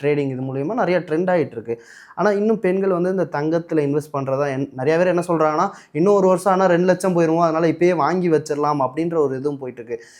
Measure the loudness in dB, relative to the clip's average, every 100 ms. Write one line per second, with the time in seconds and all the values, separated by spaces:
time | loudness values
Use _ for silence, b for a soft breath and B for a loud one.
0 | -2 0 -2 -4 -6 -6 -4 -2 0 -2
1 | -2 -2 0 0 -2 -6 -8 -10 B B
2 | B -2 0 2 0 0 0 0 0 0
3 | 0 -2 -4 -4 -2 -2 -2 -2 0 -2
4 | -4 -6 -2 -2 -2 -4 -6 -4 0 2
5 | 2 0 0 0 2 2 -2 B B 0
6 | 2 4 4 2 2 2 4 4 2 2
7 | 0 2 2 2 2 2 0 2 2 2
8 | 0 0 2 0 0 -2 0 0 -2 -2
9 | -2 0 0 -2 -4 -6 -10 -12 -10 -10
10 | B B